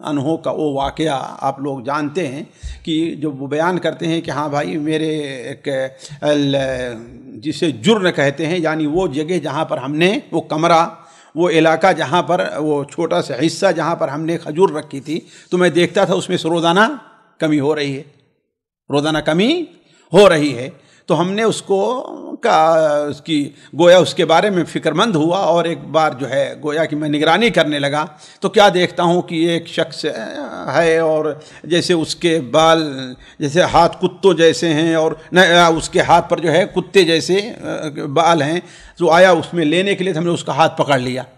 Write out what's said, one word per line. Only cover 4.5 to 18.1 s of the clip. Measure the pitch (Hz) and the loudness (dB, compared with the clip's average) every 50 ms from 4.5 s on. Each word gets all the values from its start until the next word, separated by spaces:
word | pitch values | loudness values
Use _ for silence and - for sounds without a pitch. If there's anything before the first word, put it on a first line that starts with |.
भाई, | 139 143 151 175 185 | -4 -4 -4 -4 -6
मेरे | 160 147 156 156 156 156 156 156 156 147 139 135 131 117 131 | -6 -4 -4 -2 -2 -2 -4 -4 -6 -6 -8 -10 -12 -12 -12
एक | 139 135 _ 147 139 131 131 131 135 - - - - - - | -14 -10 _ -6 -4 -4 -6 -6 -8 -14 -20 -20 -16 -6 -2
अल-, | 151 147 147 143 139 139 139 135 131 131 127 127 123 117 113 117 120 - - - - - - 107 | 0 0 2 2 0 0 0 -2 -2 -4 -6 -6 -8 -8 -12 -14 -18 -20 -20 -20 -20 -20 -10 -8
जिसे | 151 147 - 175 170 135 | -8 -4 -2 -2 -2 -2
जुर्न | 113 110 170 233 214 185 175 | -2 0 0 2 2 2 -2
कहते | - - 143 139 143 - 165 | 0 2 0 0 0 -2 -4
हैं, | 147 175 185 | -4 -4 -2
यानी | 156 156 156 160 156 | -2 -2 -2 -2 -4
वो | 147 147 180 190 175 | -2 -2 -2 -2 -2
जगह | 131 143 156 156 185 175 | -4 -6 -4 -4 -4 -4
जहाँ | 143 156 135 151 160 | -4 -6 -4 -4 -4
पर | - 151 143 | -4 -4 -6
हमने, | 123 135 151 151 170 185 208 294 - - - | -6 -6 -2 0 0 0 0 -2 -6 -6 -6
वो | 165 | -6
कमरा, | - - 147 156 160 170 170 160 170 - - - - - _ - - _ _ | -4 -4 -4 -2 2 4 4 4 2 0 -4 -16 -20 -20 _ -20 -20 _ _
वो | 151 170 180 | -2 0 2
इलाका | 165 160 160 160 160 160 175 190 175 | 2 4 4 4 2 4 2 2 2
जहाँ | 151 156 131 151 180 160 | 2 -2 -2 0 -2 0
पर, | 135 170 180 190 - - - | 0 -2 -2 -2 -4 -4 -4
वो | 151 151 151 143 139 | -4 -2 -2 -2 -4
छोटा | 139 - - 170 160 170 175 | -6 -6 -6 -4 -2 -2 -4
सा | 160 - 143 117 | -4 -4 -4 -2
हिस्सा | 143 165 156 - - 190 175 | -2 -2 -2 0 0 0 0
जहाँ | 160 156 156 170 | 0 -2 -4 -2
पर | 165 165 143 | -2 -4 -4
हमने | 135 147 160 160 170 | -4 -6 -4 -4 -4
खजूर | 156 - 156 156 156 190 180 147 151 | -6 -6 -8 0 0 0 0 0 -4
रखी | - - - 139 | -10 -8 -12 -12
थी, | - - 151 170 - - - - - _ | -8 -8 -8 -8 -8 -12 -20 -20 -10 _
तो | - 180 | 0 2
मैं | 180 175 143 | 2 2 4
देखता | 160 175 165 170 208 196 | 2 0 2 2 0 0
था | 170 180 | 2 0
उसमें | 180 170 - 180 | -2 -2 -4 -4
से | 170 - 160 | -4 -2 -2
रोज़ाना | 170 170 160 170 170 190 214 240 311 254 - - _ _ _ _ _ _ | -2 0 2 2 4 4 2 2 0 -8 -14 -20 _ _ _ _ _ _
कमी | 165 156 151 147 | -2 0 0 0
हो | 135 147 156 | 0 0 0
रही | 151 143 143 135 | -2 -2 -6 -6
है, | 131 156 - | -10 -12 -16